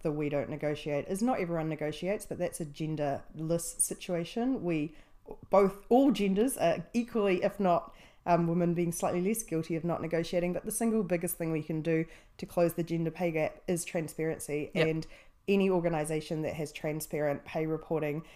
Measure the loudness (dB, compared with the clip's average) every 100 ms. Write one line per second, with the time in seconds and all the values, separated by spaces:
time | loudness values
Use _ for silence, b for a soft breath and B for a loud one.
0 | -4 -2 -2 -2 -2 -4 -4 -4 -2 -4
1 | -2 -2 0 0 0 -2 -2 -2 -4 -4
2 | -4 -4 -6 -4 -4 -4 -8 -6 -4 -2
3 | -2 -4 -8 -8 -2 -2 -2 -4 -4 -4
4 | -4 -4 -4 -2 -2 -2 0 0 -2 B
5 | B B -18 -18 2 6 6 2 4 6
6 | 8 6 4 4 2 2 2 2 0 -2
7 | 0 2 2 4 2 2 4 2 0 B
8 | B B 2 4 4 2 2 2 0 0
9 | 0 0 0 0 -2 -4 -2 -2 -2 -2
10 | -2 -2 0 0 0 -2 -4 -2 2 2
11 | 2 0 -2 -4 -2 -2 -2 -2 0 0
12 | 0 B B -14 -6 2 2 2 -2 0
13 | -2 0 0 0 0 -2 -2 -2 -2 -4
14 | -4 -4 -4 -4 -4 -4 -2 0 2 0
15 | -4 B B -8 0 4 4 4 2 0
16 | 0 -2 -2 -2 -2 -4 -6 -6 -4 -4
17 | -4 -2 0 -2 -4 -4 -2 -2 -2 -2
18 | 0 -4 B